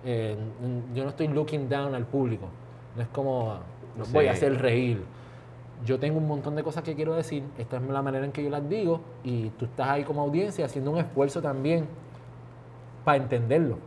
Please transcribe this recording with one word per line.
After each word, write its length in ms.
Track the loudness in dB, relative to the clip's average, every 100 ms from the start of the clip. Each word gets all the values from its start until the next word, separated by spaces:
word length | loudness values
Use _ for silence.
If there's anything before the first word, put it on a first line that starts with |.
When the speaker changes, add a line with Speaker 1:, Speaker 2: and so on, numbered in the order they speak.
Speaker 1:
eh, 300 | 0 0 0 -2 -6 -4
n-, 200 | -2 -2 -2
yo 80 | -2
no 60 | -2
estoy 180 | 0 2
looking 400 | 2 2 -2 0
down 260 | 0 0
al 120 | -2 0
público, 400 | 2 2 0 -6 -12 -16 -18 -12 -6
no 60 |
es 60 | -4
como, 480 | 0 0 2 0 -4 -10 -14 -12 -8
"Los 120 | 2
voy 160 | 6 6
a 20 |
Speaker 2:
Sí. 40 | 6
Speaker 1:
hacer 240 | 4 4
reír". 420 | 4 4 4 0 -2 -12 -18 -18 -18 -18 -16 -8
Yo 140 | 0 2
tengo 160 | 2 2
un 80 | 2
montón 300 | 0 -2 -2
de 60 |
cosas 200 | -2 -4
que 100 | -4
quiero 200 | -2 0
decir, 280 | 0 0 -4 -6 -8
esta 180 | -6 -4
es 60 |
la 180 | 0 0
manera 240 | 0 0
en 80 | -2
que 100 | -2
yo 60 | -2
las 180 | -2 0
digo, 320 | 0 2 0 -2 -8
y 280 | -2 0 -2
tú 160 | -4 -6
estás 220 | 0 2
ahí 160 | 2
como 180 | 2 0
audiencia 420 | 2 2 2 0
haciendo 260 | -2 0 0
un 80 | 0
esfuerzo 440 | 2 4 4 2
también 440 | 0 0 2 2 2 -8 -14 -16 -16 -16 -16 -18 -18 -18 -16 -2
pa 120 | 4 4
entenderlo. 600 | 4 2 4 4 4 0